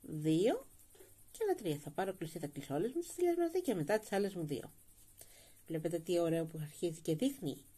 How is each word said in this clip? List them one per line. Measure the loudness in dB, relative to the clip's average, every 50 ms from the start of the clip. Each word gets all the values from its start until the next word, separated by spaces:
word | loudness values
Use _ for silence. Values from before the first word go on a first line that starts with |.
Δύο | -10 -8 -6 -2 2 4 4 6 6 4 2 2 -2 -10 -20 -20 -20 -20 -20 -20 -20 -20 -20 -20 -20 -20
και | -6 -2 0
άλλα | 2 2
τρία. | 0 0 -2 -2 -2
Θα | -4 -8
πάρω | -4 -2 -2 -2 -2
κλωστή, | -6 -8 -8 -6 -6
θα | -6
κλείσω | -6 -6 -8 -6 -2 -2
όλες | 0 0 0 -2
μου | -4
τις | -6 -6
στήλες | -2 0 2 2 4
μαζί | 4 2 2 0 0 0
και | 0 0
μετά | 0 2 2 2 0
τις | 2 0 0
άλλες | 0 0 0 -2
μου | -4 -4
δύο. | -4 -4 -4 -6 -8 -14 -18 -20 -20 -20 -20 -20 -20 -20 -20 -20 -20 -20 -20 -20 -20 -20 -20 -12
Βλέπετε | -6 -6 -2 0 0 0 0
τι | 0 2 2 4
ωραίο | 4 4 4 2 0
που | 0 -4 -6 -6
αρχίζει | -8 -6 -2 -2 -2 -2 -2
και | 0 0 2
δείχνει; | 4 2 2 0 0 -4 -4 -4 -4 -10 -20 -20